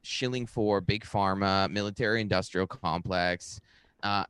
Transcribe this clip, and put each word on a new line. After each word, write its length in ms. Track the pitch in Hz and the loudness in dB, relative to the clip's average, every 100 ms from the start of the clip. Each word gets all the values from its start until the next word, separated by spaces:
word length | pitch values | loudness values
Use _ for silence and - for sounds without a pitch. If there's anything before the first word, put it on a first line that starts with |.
shilling 440 | - - 127 127 117 | -8 -4 -2 -2 -4
for 340 | - 104 101 | 0 2 2
big 240 | 90 107 | 2 -4
pharma, 680 | - 107 98 95 98 95 95 | -2 0 2 2 2 4 2
military 500 | 95 104 101 117 113 | 0 -2 0 2 2
industrial 460 | 107 92 95 90 92 | 2 0 0 -2 -2
complex. 920 | - 90 82 87 92 87 87 - - - _ _ - | -2 -2 -2 -2 0 0 0 -6 -16 -20 _ _ -8
Uh, 220 | 104 101 - | -2 -2 0